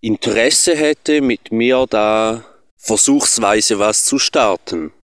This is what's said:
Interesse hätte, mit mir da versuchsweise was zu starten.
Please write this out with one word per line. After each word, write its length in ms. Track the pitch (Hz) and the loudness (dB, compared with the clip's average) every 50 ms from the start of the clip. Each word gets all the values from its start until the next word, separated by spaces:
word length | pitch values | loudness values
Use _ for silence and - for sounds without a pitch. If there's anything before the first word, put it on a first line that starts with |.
| - | -2
Interesse 720 | 113 107 - - 117 107 110 117 135 156 - - - 170 | -4 -4 -2 -2 -2 0 2 2 2 2 2 2 0 0
hätte, 460 | 151 151 151 156 _ _ - 151 151 | 0 0 0 -2 _ _ 0 0 2
mit 320 | 139 131 120 - _ - - | 2 0 -2 -4 _ -6 -4
mir 320 | 113 117 123 127 127 131 127 | 0 2 2 2 2 0 0
da 540 | - 110 107 107 110 110 110 110 110 113 82 - _ _ _ _ _ | 0 0 0 2 0 0 0 -2 -4 -6 -10 -16 _ _ _ _ _
versuchsweise 1040 | _ - - 110 104 - - 139 143 139 - - - 110 98 104 110 107 - 113 101 | _ -6 -4 0 0 2 2 2 2 2 0 -2 0 2 2 2 2 2 0 0 0
was 240 | 101 107 107 - - | 0 0 0 0 -2
zu 160 | - - 139 | -2 -2 -2
starten. 720 | - - - 156 127 107 95 87 _ - 98 85 78 78 - _ | -2 -2 0 0 0 2 0 -2 _ -8 -8 -8 -8 -10 -14 _